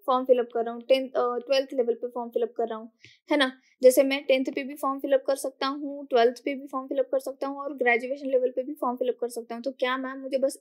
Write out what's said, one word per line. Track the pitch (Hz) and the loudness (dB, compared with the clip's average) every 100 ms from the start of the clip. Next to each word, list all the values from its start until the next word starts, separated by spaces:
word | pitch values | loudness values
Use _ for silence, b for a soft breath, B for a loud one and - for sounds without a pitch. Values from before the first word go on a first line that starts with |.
| - | 0
फॉर्म | 254 | 0
फिल | 254 247 | 4 2
अप | 233 | 4
कर | 233 | -2
रहा | 233 | -4
हूँ, | 233 226 | -6 0
टेंथ, | 262 262 | 2 2
अ, | 254 247 247 | -2 0 -2
ट्वेल्थ | 240 269 269 | 0 0 0
लेवल | 277 240 | -2 0
पे | 233 247 | -2 -4
फॉर्म | 247 233 | -8 -6
फिल | 233 | -4
अप | 226 - | -4 -4
कर | 226 | -6
रहा | 220 | -6
हूँ, | 226 _ b b _ | -12 _ b b _
है | 294 | 2
ना? | 262 262 b b | 2 -2 b b
जैसे | 254 254 | 8 8
मैं | 269 277 | 4 2
टेंथ | 294 262 | 2 2
पे | 269 277 | 2 -4
भी | 262 | -8
फॉर्म | 294 285 277 | -4 -4 -4
फिल | 311 | 2
अप | 269 269 | 2 2
कर | 269 | -2
सकता | 269 - 269 | -4 -4 -4
हूँ, | 285 285 285 277 | -4 -8 -10 0
ट्वेल्थ | 247 233 247 | 4 4 2
पे | - | -6
भी | 269 277 | -6 -8
फॉर्म | 269 269 | -8 -4
फिल | 277 | -2
अप | 254 | 0
कर | 269 | -2
सकता | 262 269 277 | -4 -6 -8
हूँ | 277 | -6
और | 277 | -8
ग्रेजुएशन | 277 240 233 254 285 269 | 0 2 2 0 -6 -2
लेवल | 262 254 | 0 0
पे | 254 | -4
भी | 254 | -8
फॉर्म | 302 262 247 | -4 -4 -2
फिल | 254 | -4
अप | 226 | -2
कर | 240 | -6
सकता | 240 226 | -8 -10
हूँ। | 233 | -8
तो | 254 | -8
क्या | 262 254 262 | -4 -2 -2
मैम | 262 269 | -6 -10
मुझे | 269 269 | -6 -2
बस | 269 - | -2 2